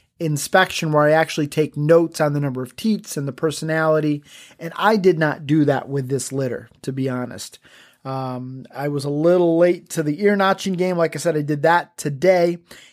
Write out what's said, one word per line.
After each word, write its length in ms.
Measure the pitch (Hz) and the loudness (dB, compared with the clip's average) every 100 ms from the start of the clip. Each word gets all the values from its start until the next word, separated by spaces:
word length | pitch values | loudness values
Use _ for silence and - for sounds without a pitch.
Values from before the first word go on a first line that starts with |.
| _ - | _ -6
inspection 720 | 165 147 - 185 180 - 160 | -4 -2 2 2 2 -2 0
where 160 | 151 147 | 2 4
I 60 | |
actually 340 | 156 160 - 147 | 4 2 -2 -4
take 300 | - 151 147 | -2 -2 0
notes 420 | 151 170 165 - | 4 4 4 -2
on 140 | 151 | -2
the 80 | 143 | 0
number 200 | 143 127 | -4 -6
of 140 | 127 - | -10 -4
teats 400 | 220 208 - 156 | -2 -2 -4 -8
and 120 | 139 | -8
the 40 | |
personality, 920 | 135 160 147 160 160 160 156 151 147 - - - - | -4 -4 -4 -4 0 2 2 2 -2 -6 -20 -20 -16
and 140 | - - | -14 0
I 220 | 196 220 | 2 4
did 200 | 185 160 | 4 4
not 300 | 151 143 139 | 2 -2 0
do 160 | 156 143 | 2 4
that 220 | 131 123 | 0 -2
with 220 | 139 127 | -6 -4
this 240 | 139 - | -4 -4
litter, 360 | 135 131 117 113 _ | -4 -4 -6 -12 _
to 100 | - | -8
be 160 | 135 131 | -4 -4
honest. 520 | 127 120 107 - - _ - _ _ | -4 -8 -12 -16 -20 _ -20 _ _
Um, 640 | 135 135 131 127 127 131 - 131 | -10 -8 -6 -8 -10 -14 -14 -8
I 140 | 147 | -6
was 160 | 143 143 | -4 -4
a 40 | |
little 480 | 147 165 180 170 165 | 0 2 4 4 4
late 320 | 175 175 - | 2 0 -6
to 120 | - | -6
the 180 | 151 151 | -4 0
ear 140 | 202 202 | 2 2
notching 380 | 196 190 196 | 2 0 -2
game. 240 | 175 185 175 | -2 0 0
Like 180 | 160 156 | -2 -2
I 40 | |
said, 180 | 170 151 | -2 -2
I 40 | |
did 220 | 147 147 | -2 0
that 340 | 160 170 147 - | 4 2 0 -8
today, 600 | 151 135 180 180 175 175 - - - | -8 0 2 4 2 -2 -12 -20 -20